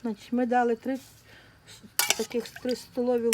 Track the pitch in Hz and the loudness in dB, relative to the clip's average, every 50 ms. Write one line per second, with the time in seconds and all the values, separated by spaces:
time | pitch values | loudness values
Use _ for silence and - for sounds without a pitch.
0 | - 233 214 - - - 240 240 254 233 240 247 240 240 233 226 - 247 269 247 | -4 -6 -6 -6 -6 -4 0 0 0 2 2 2 4 2 0 -2 -2 -6 -6 -6
1 | - - - - - - - - - - - - - - - - - - - - | -8 -14 -20 -20 -20 -20 -20 -20 -20 -20 -20 -20 -20 -20 -20 -20 -20 -8 -4 -4
2 | - - - - 220 - - 240 220 - - - - 247 247 - - - - 262 | 0 0 0 0 0 -2 -2 -6 -6 -6 -14 -8 -4 -4 -4 -4 -6 -8 -4 -2
3 | 240 247 247 240 233 233 | 0 2 2 2 4 4